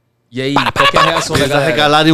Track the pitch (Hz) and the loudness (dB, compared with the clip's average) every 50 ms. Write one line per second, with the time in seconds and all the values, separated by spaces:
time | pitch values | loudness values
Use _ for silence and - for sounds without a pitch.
0 | _ _ _ _ _ _ 117 127 131 139 143 139 123 - - - 539 554 - - | _ _ _ _ _ _ -10 -6 -4 -2 -2 -2 -2 -2 -2 -2 0 0 0 0
1 | - - 165 160 - - 160 - 143 135 143 143 135 160 151 151 151 147 151 156 | 0 0 0 -2 -4 -4 -2 -2 -2 0 0 0 0 0 0 0 2 2 2 4
2 | 156 160 | 4 4